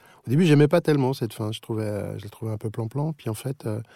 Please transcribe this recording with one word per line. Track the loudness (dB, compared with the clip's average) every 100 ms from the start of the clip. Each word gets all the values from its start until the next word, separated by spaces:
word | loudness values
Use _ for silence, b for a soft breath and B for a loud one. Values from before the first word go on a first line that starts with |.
| b b 0
Au |
début, | 4
j'aimais | 6 8 6
pas | 6
tellement | 4 2 2
cette | -2 -6
fin, | -4 -6
je | -8
trouvais, | -6 -6
euh, | -4 -4 -6 -10
je |
la | -12
trouvais | -10 -8
un | -6
peu | -6
plan-plan, | -6 -6 -4 -6
puis | -6 -8
en | -6
fait, | -6 -8 -6
euh, | -6 -8